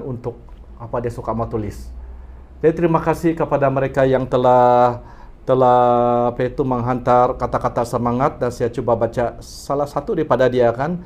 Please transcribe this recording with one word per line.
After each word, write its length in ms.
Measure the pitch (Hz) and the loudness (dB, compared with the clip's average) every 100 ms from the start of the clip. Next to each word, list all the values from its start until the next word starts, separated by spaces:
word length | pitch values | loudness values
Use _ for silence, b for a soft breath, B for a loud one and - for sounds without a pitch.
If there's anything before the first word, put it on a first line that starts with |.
| 135 | -6
untuk 320 | 117 123 - - - - - | -8 -10 -12 -18 -20 -20 -16
apa 240 | 113 123 | -8 -6
dia 80 | 120 | -6
suka 240 | 120 113 | -6 -6
mau 160 | 113 113 | -4 -4
tulis. 400 | 113 104 - - - b b b b b - | -4 -6 -10 -14 -14 b b b b b -2
Jadi 160 | 156 165 | 0 2
terima 240 | 170 160 | 0 0
kasih 320 | 165 156 165 | 0 0 0
kepada 320 | 165 143 143 135 | 0 0 2 2
mereka 320 | 135 135 139 135 | 0 -2 2 2
yang 240 | 127 127 | 2 0
telah, 720 | 127 123 123 123 123 123 117 B B B B | 2 4 6 6 6 4 0 B B B B
telah, 880 | - 131 123 123 123 120 120 120 120 | 0 4 6 6 4 4 2 2 0
apa 160 | 120 123 | -2 -4
itu, 160 | 123 | -2
menghantar 720 | 135 123 120 123 123 123 127 | -2 -2 -2 -2 2 4 4
kata-kata 480 | 127 123 123 117 123 | 0 -4 -2 -2 -2
semangat, 560 | 117 123 120 123 143 - | -2 -2 0 0 0 -2
dan 160 | 123 | -6
saya 160 | 113 117 | -2 -4
cuba 240 | 139 120 | -2 -2
baca 480 | 110 117 127 113 - | 0 -2 -2 -4 -6
salah 480 | - - - 143 143 | -18 -14 -6 -4 -2
satu 240 | 143 233 | -4 -4
daripada 320 | 175 135 123 127 | -2 0 4 4
dia 240 | 123 120 | 4 2
kan, 320 | 123 151 175 | 2 -4 -6